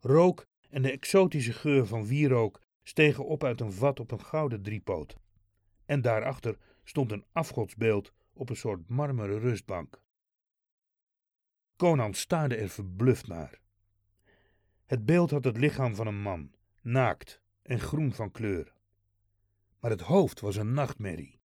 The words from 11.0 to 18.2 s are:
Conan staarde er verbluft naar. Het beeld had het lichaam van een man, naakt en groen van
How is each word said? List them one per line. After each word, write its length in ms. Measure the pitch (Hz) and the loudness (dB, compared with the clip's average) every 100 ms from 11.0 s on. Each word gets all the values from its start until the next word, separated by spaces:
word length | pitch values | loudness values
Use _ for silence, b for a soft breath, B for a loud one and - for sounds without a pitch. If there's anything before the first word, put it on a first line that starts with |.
| _ _ _ _ _ _ _ _ | _ _ _ _ _ _ _ _
Conan 380 | 175 156 110 | 2 4 2
staarde 420 | 95 - 165 147 117 | -4 -2 -2 0 -2
er 120 | 104 | -6
verbluft 580 | - 98 90 123 127 - | -8 -10 0 2 2 0
naar. 340 | 82 73 - _ _ _ _ _ _ _ _ _ _ _ _ | -10 -12 -16 _ _ _ _ _ _ _ _ _ _ _ _
Het 200 | _ 127 | _ -4
beeld 260 | 107 175 175 | 2 4 4
had 140 | 143 | 2
het 120 | 127 113 | 0 2
lichaam 380 | 147 143 127 | 0 2 -2
van 120 | 101 110 | -2 -4
een 140 | 104 | -4
man, 340 | 101 90 69 _ _ _ | -4 -6 -10 _ _ _
naakt 640 | - 127 123 85 - - _ _ | -2 2 2 0 -10 -20 _ _
en 180 | - 117 | -6 -4
groen 320 | - - 151 | -2 -2 -2
van 180 | - | -2